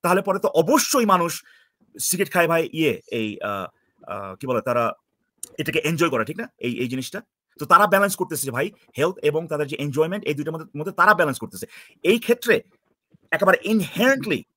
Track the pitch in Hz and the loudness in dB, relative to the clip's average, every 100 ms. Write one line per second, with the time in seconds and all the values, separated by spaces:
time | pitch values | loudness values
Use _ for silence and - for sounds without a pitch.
0 | 175 185 196 190 - 156 160 294 - 269 | 2 2 2 -2 2 2 4 4 4 2
1 | 220 185 170 - _ _ _ _ _ - | 4 2 2 -6 _ _ _ _ _ -8
2 | - 185 196 185 165 165 160 160 156 92 | -4 -2 0 2 2 2 -2 0 0 -2
3 | - 117 110 104 104 101 92 _ _ _ | -6 -6 -6 -6 -6 -6 -8 _ _ _
4 | - 101 98 95 131 123 123 120 113 - | -14 -12 -12 -12 -4 -2 0 0 0 -4
5 | _ _ _ _ - - 151 160 147 160 | _ _ _ _ -18 -8 -4 -2 -2 0
6 | 165 127 107 - 233 _ 123 120 123 131 | 0 0 -2 -6 -12 _ -6 -4 -4 -6
7 | 127 202 - _ _ _ 147 175 208 196 | -8 -12 -16 _ _ _ 2 4 6 4
8 | 202 196 180 147 135 123 175 _ _ - | 2 -2 -6 -4 -4 -4 -4 _ _ -2
9 | 156 185 151 151 170 151 143 143 143 135 | -2 0 -2 -2 -4 -6 -4 -4 -4 0
10 | 156 156 - 143 147 160 160 147 160 - | 0 0 -4 -4 -6 -8 -10 -8 -8 2
11 | 190 190 160 127 110 92 113 - - _ | 4 6 2 0 -8 -10 -14 -14 -20 _
12 | 165 226 233 240 240 185 - _ _ _ | 2 2 2 0 2 0 0 _ _ _
13 | _ _ _ 165 190 175 185 220 160 - | _ _ _ 0 2 2 2 0 0 0
14 | 247 269 220 135 - | 2 2 0 -4 -6